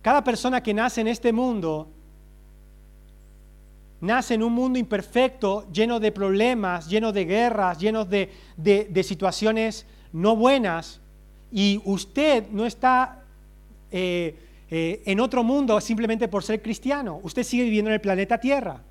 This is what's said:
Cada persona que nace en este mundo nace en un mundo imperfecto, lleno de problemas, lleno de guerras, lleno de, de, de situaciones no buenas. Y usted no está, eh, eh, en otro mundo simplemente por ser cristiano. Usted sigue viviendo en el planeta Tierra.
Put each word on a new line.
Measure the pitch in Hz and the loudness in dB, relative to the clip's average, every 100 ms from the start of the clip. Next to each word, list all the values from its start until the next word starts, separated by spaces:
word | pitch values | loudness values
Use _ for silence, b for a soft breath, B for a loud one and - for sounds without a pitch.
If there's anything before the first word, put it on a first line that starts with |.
Cada | 214 285 | 4 4
persona | 269 226 254 254 | 2 -2 -2 -2
que | 226 | -2
nace | 208 240 - | 0 0 0
en | 220 | -2
este | 233 240 | 0 0
mundo | 226 254 220 165 156 156 - - - - - - - - - - - - - - - - - - - - - | 0 0 -2 -2 -4 -8 -20 -20 -20 -20 -20 -20 -20 -20 -20 -20 -20 -20 -20 -20 -20 -20 -20 -20 -20 -20 -8
nace | 175 240 - | 0 0 0
en | 226 | 0
un | 226 | 2
mundo | 233 254 254 | 0 0 0
imperfecto, | 233 202 185 240 254 254 202 208 202 | -2 -4 -2 0 0 0 -2 -2 -4
lleno | 180 233 233 | 0 0 2
de | 214 | 0
problemas, | 208 196 196 233 240 190 180 156 | 0 0 2 2 0 -2 -4 -2
lleno | 208 226 | 0 0
de | 202 | -2
guerras, | 170 208 240 214 185 165 | 0 2 2 2 0 0
lleno | 208 220 | -2 -2
de, | 196 202 185 B B | 0 -2 -2 B B
de, | - 160 202 | -2 2 2
de | 208 180 | 2 -2
situaciones | 185 180 190 - 214 220 220 214 - b b | -2 -2 -2 0 0 0 -2 -4 -18 b b
no | 160 202 | 0 2
buenas. | 220 247 277 208 165 - - - - - - - | 4 4 4 2 -4 -8 -20 -20 -20 -20 -20 -8
Y | 208 202 202 | 0 2 2
usted | 196 196 - - 302 254 208 | -2 -4 -4 0 2 2 0
no | 208 | -4
está, | 226 - 254 254 254 - - - - - - - - | -4 0 2 4 0 -6 -20 -20 -20 -20 -20 -20 -8
eh, | 180 180 175 165 156 b b b | -4 -2 -2 -4 -8 b b b
eh, | 160 165 220 | -4 -2 -4
en | - 196 | -2 0
otro | 254 247 | 0 0
mundo | 233 285 262 214 | 2 2 2 2
simplemente | 214 220 226 226 226 | 0 -2 -2 -2 -2
por | 196 | -2
ser | - 214 | -2 -4
cristiano. | 220 226 254 285 233 151 | -4 -6 -4 -4 -4 -10
Usted | 170 - | -8 -6
sigue | 240 240 | -2 0
viviendo | 240 214 214 | 2 2 2
en | |
el | 214 | 0
planeta | 202 190 196 233 | 0 -2 0 0
Tierra. | 254 277 208 127 - | 0 0 -2 -12 -18